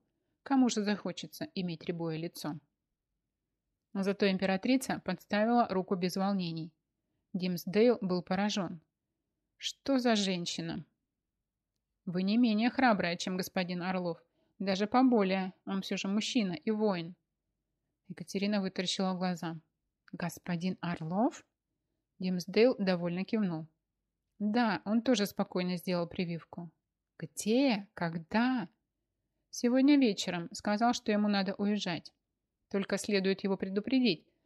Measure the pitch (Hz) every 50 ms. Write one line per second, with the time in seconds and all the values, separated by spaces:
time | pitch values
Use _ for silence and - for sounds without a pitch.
0 | _ _ _ _ _ _ _ _ - - 277 262 262 233 214 220 208 202 208 190
1 | - 185 175 - - 165 - - 165 - _ - 180 180 165 160 - - 180 170
2 | 170 165 160 156 160 175 - - - 156 151 156 - _ _ _ _ _ _ _
3 | _ _ _ _ _ _ _ _ _ _ _ _ _ _ _ _ _ _ - 196
4 | 190 196 196 - 220 196 190 185 196 190 190 190 - 240 254 262 - - - -
5 | - - 185 - - - 208 208 214 226 240 240 233 - 190 185 180 - 202 180
6 | 175 180 170 196 190 196 202 190 180 170 165 165 160 165 - _ _ _ _ _
7 | _ _ _ _ _ _ - 190 180 185 180 170 - 190 170 208 226 247 233 -
8 | - 185 180 180 170 - 185 185 202 208 202 214 185 160 180 160 - _ _ _
9 | _ _ _ _ _ _ _ _ _ _ _ _ - - - _ - - 277 262
10 | 240 247 226 208 202 190 190 175 175 - - - 165 165 160 - 147 - _ _
11 | _ _ _ _ _ _ _ _ _ _ _ _ _ _ _ _ _ _ _ _
12 | _ 190 165 180 190 196 214 233 247 233 214 208 226 247 240 - 262 247 220 180
13 | 180 175 170 180 - 196 185 185 180 - - 190 185 170 180 180 170 185 185 185
14 | 180 175 165 - _ _ _ _ _ _ _ - 196 196 190 185 208 208 - 254
15 | 262 262 247 226 202 190 190 190 185 185 - _ _ - 196 190 180 - 202 185
16 | - 196 196 214 208 - - 262 208 185 175 - - 220 220 214 214 214 190 175
17 | 165 165 180 - _ _ _ _ _ _ _ _ _ _ _ _ _ _ _ _
18 | _ - 170 - 175 - - 196 196 202 214 202 190 190 185 - 185 175 - -
19 | 196 185 190 175 185 180 180 165 - 165 165 160 - _ _ _ _ _ _ _
20 | _ _ - 170 - 170 - - - - 180 165 170 185 - - - 170 175 -
21 | 165 160 175 190 233 294 - - - _ _ _ _ _ _ _ _ _ _ _
22 | _ _ _ - 185 185 185 180 175 - 180 208 220 254 247 - 196 185 185 170
23 | 175 175 175 175 190 - - 220 208 185 170 160 160 - _ _ _ _ _ _
24 | _ _ _ _ _ _ _ - 202 208 208 240 247 220 190 - - 196 214 233
25 | 226 - 254 202 208 190 - - 196 - - 180 180 180 185 175 - - 180 175
26 | 170 165 - - 185 170 170 160 - - - - 175 165 - _ _ _ _ _
27 | _ _ _ - - - _ - - 202 220 247 285 277 226 190 202 - _ -
28 | 175 165 165 170 160 - - 214 240 254 262 247 208 - _ _ _ _ _ _
29 | _ _ _ _ _ _ _ _ _ _ - - - 240 240 262 262 277 294 285
30 | 269 226 196 - - - 175 175 170 170 - - - 208 208 208 233 240 240 -
31 | - - 214 208 208 208 202 202 190 190 196 - 202 202 208 208 202 185 170 -
32 | - - - _ _ _ _ _ _ _ _ _ _ _ - 196 196 - 208 196
33 | - - 208 196 185 190 196 190 - 196 190 185 - 190 190 208 202 - 262 262
34 | 254 233 170 - - _ _ _ _